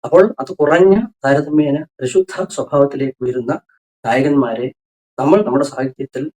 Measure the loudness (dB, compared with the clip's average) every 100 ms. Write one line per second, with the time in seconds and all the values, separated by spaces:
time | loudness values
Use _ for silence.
0 | 4 4 4 0 -12 -2 0 4 4 4
1 | 0 _ 0 0 2 0 0 -2 -6 _
2 | -2 -2 -2 -6 -8 -8 -4 2 2 0
3 | -6 -4 -6 -4 -4 -6 _ _ _ _
4 | -2 0 2 2 0 -4 -8 -10 _ _
5 | _ -4 2 2 2 -2 -2 -4 -8 -8
6 | -10 -8 -10